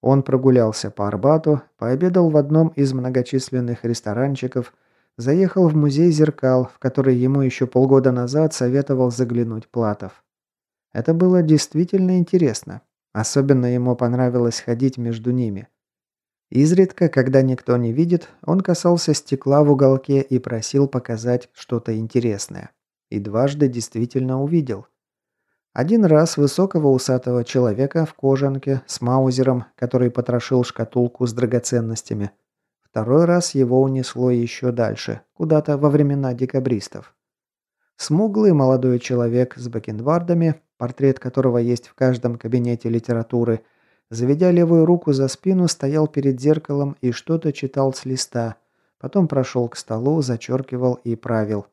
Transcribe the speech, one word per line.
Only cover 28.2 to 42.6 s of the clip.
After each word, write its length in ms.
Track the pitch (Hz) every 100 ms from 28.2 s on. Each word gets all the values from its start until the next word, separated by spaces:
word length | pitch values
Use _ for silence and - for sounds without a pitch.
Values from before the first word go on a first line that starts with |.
| 135 135 139 135 135 135 -
с 140 | -
маузером, 640 | 120 131 131 127 131 123 117 _
который 340 | 123 127 123
потрошил 540 | 123 120 120 - 127
шкатулку 640 | 120 - 113 123 120 - 123
с 60 |
драгоценностями. 1000 | 113 123 120 - 120 113 113 - 110 101 _ _ _ _ _ _
Второй 320 | 110 110 143
раз 300 | 170 175 170
его 260 | 139 123 127
унесло 500 | 135 135 127 117 127
ещё 400 | 123 117 - 123
дальше, 520 | 120 110 107 - 110 _
куда-то 460 | _ 165 156 151 143
во 100 | 147
времена 460 | 147 143 139 135
декабристов. 800 | 120 127 135 127 113 - - - _ _ _ _ _ _ _ _ _
Смуглый 560 | - 156 220 208 214
молодой 460 | 156 131 131 127 123
человек 580 | - 123 120 120 123 -
с 100 | 120
бакенбардами, 920 | 117 - 107 123 165 170 170 165 156 _ _
портрет 420 | 123 - 139 131
которого 380 | 127 131 131 120
есть 320 | 120 120 -
в 60 |
каждом 420 | _ 131 123 120 117
кабинете 540 | 117 123